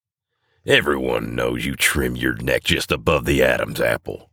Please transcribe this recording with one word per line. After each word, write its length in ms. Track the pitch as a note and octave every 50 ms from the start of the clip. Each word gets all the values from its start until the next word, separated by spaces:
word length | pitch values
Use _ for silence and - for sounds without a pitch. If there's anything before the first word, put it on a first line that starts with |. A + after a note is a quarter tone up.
| _ _ _ _ _ _ _ _ _ _ _ _ _
Everyone 680 | - C#3 B2+ F2 D2 C#2+ C2+ C2 B1+ A#1 A1+ A1 A1 A#1+
knows 300 | B1 A#1+ A#1+ B1 A#1+ A1
you 100 | C2+ C2
trim 420 | - - - - D2 C2 B1 B1
your 180 | A#1+ B1 B1+ A#1
neck 300 | A1 B1 C2 B1+ - -
just 280 | - E2+ C2 - -
above 320 | - C2 A1 - D#2 C#2 A#1+
the 180 | C#2+ D2 C2
Adam's 380 | B1+ B1+ B1 A1 G#1+ G#1+ G#1+ -
apple." 500 | A#1+ A#1 A#1 - - - G1+ - - _